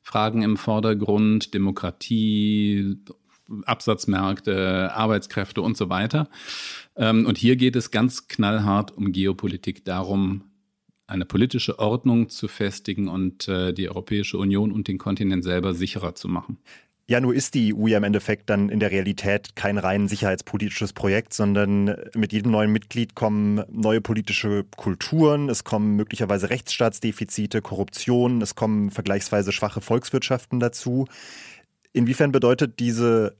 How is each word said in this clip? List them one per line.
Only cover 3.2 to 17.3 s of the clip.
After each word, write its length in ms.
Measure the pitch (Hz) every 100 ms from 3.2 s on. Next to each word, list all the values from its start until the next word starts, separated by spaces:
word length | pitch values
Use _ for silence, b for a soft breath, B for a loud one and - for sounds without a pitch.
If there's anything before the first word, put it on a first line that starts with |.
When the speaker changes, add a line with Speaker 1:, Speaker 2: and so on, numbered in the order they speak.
| _ _ - 107 95
Speaker 1:
Absatzmärkte, 1300 | 113 - 104 - 95 98 98 - 95 95 92 92
Arbeitskräfte 680 | - 110 104 - - 98 -
und 160 | 95 110
so 120 | 92
weiter. 380 | 90 113 151 151 B B B B B B -
Ähm, 280 | 110 113 113
und 120 | 107
hier 180 | 117 127
geht 200 | 127 123
es 140 | -
ganz 360 | 107 123 - _
knallhart 680 | - 101 107 104 101 107 -
um 140 | 101
Geopolitik, 720 | 92 95 90 101 92 - - -
darum, 580 | 92 92 98 95 98 - _ _ _ _ _ -
eine 180 | 95 90
politische 540 | - 123 127 - -
Ordnung 500 | 107 123 127 117 113
zu 180 | - 107
festigen 600 | - 101 - - 101 95
und, 400 | 92 92 - -
äh, 260 | 92 90
die 160 | 87 87
Europäische 480 | 92 - 104 98 90
Union 340 | 98 98 107
und 160 | 110 101
den 100 | 95
Kontinent 460 | - 98 98 92
selber 300 | 87 90 95
sicherer 400 | 85 92 - 90
zu 140 | - 90
machen. 300 | 87 - - B B B _ -
Speaker 2:
Ja, 120 | 120
nur 140 | 127